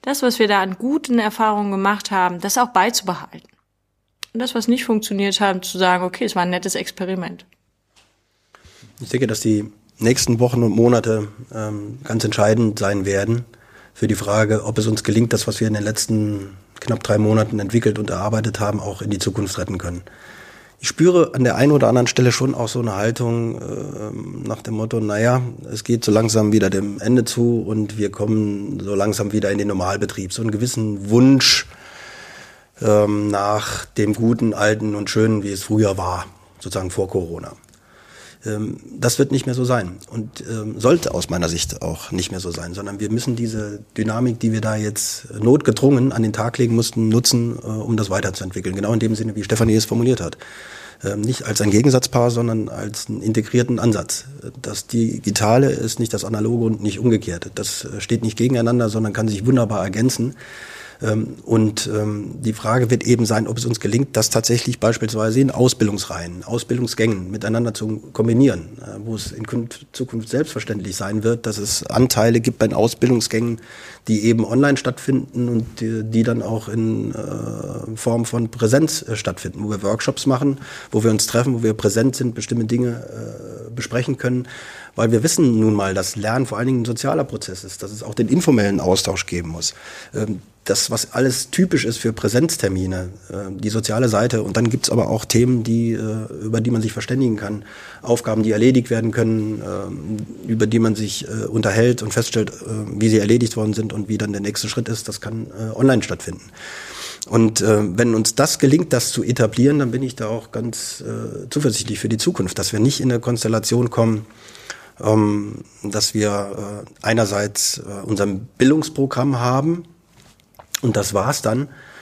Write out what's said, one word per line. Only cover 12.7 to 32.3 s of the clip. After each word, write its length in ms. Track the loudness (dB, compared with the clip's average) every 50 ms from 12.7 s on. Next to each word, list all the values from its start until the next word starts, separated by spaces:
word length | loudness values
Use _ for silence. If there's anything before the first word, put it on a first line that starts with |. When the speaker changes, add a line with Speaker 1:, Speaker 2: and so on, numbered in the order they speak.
| 2 0
Speaker 2:
sein 280 | -2 0 0 0 0
werden 380 | 0 0 0 0 0 0 -2 -4 -8 -16 -20 _ _ -20 -20 -20 -16
für 140 | _ -2 0
die 80 | 0 0
Frage, 500 | 0 0 0 2 2 4 2 2 0 0
ob 140 | -2 -2 0
es 80 | 0
uns 160 | 0 0 0
gelingt, 300 | 0 2 2 4 4 4
das, 160 | 2 0 0 -2
was 100 | -2 -2
wir 80 | 0
in 80 | 0 0
den 80 | -2
letzten 720 | -2 -2 -4 -4 -2 0 0 0 0 0 -2 -4 -8 -10 -16 -20 -20 _ -20 -10
knapp 240 | -4 -4 -4 -2
drei 160 | 0 0 2 4
Monaten 400 | 4 4 4 4 2 2 0 -4
entwickelt 400 | -2 0 2 2 2 2 0 0
und 100 | -4 -4
erarbeitet 520 | -4 -4 -2 -2 0 0 -2 -2 -2 -2
haben, 180 | -2 -2 -2 -2
auch 240 | -4 -6 -8 -6
in 80 | -4 -4
die 80 | -4 -2
Zukunft 400 | -2 -2 -2 -2 -4 -4 -4 -6
retten 200 | -6 -6 -6 -6
können. 240 | -6 -8 -10 -10 -12 -16 -20 -20 -20 -20 -20 -20 -20 -20 -20 -20 -20 -20 _ _
Ich 60 | -8 -4
spüre 440 | 0 4 4 6 6 6 4 4 2
an 100 | 2 2
der 120 | 2 4
einen 160 | 4 6 6
oder 160 | 6 6 6 6
anderen 180 | 4 4 4
Stelle 260 | 2 2 4 4 4
schon 220 | 4 2 0 0 0
auch 140 | -2 -4 -4
so 100 | -4 -4
eine 160 | -4 -4 -2
Haltung, 680 | -2 -2 -2 0 0 -2 -2 -2 -2 -2 -4 -6 -6
ähm, 840 | -8 -8 -8 -8 -8 -10 -10 -10 -10 -10 -10 -10 -10 -10 -10 -8 -6
nach 180 | -6 -8 -6
dem 120 | -6 -6 -4
Motto, 240 | -4 -4 -2 -2 -2
"Na 200 | -2 0 0 2
ja, 240 | 2 4 4 2 0 -2 -6 -10 -12 -10
es 140 | -10 -6 -2
geht 220 | 0 0 2 4
so 40 | 4
langsam 420 | 4 6 6 4 4 4 4 6
wieder 180 | 6 6 4 4
dem 280 | 2 0 -2 -2 -6 -4
Ende 260 | 0 4 4 4 4
zu 340 | 2 2 2 2 2 2 0
und 380 | 0 -2 -2 -2 -2 -2 -2 -4
wir 120 | -4 -4
kommen 680 | -2 -2 0 0 2 2 2 0 -2 -4 -6 -8 -8 -6
so 140 | -4 -2 0
langsam 380 | 0 0 0 0 0 -2 -2
wieder 180 | 0 0 0 0
in 80 | 0 0
den 100 | 0 0
Normalbetrieb." 640 | -2 -2 -2 -2 -2 -2 -2 -4 -4 -6 -8 -6
So 80 | -6 -4
einen 120 | -4 -2
gewissen 580 | -2 -2 -2 -2 -2 -2 -2 -2 -4 -4 0 4
Wunsch, 560 | 6 8 8 8 8 6 6 4 2 2 -2 -6 -12 -20 -20 -20 -20 -20 -20 -20 -20 -20 -20 -20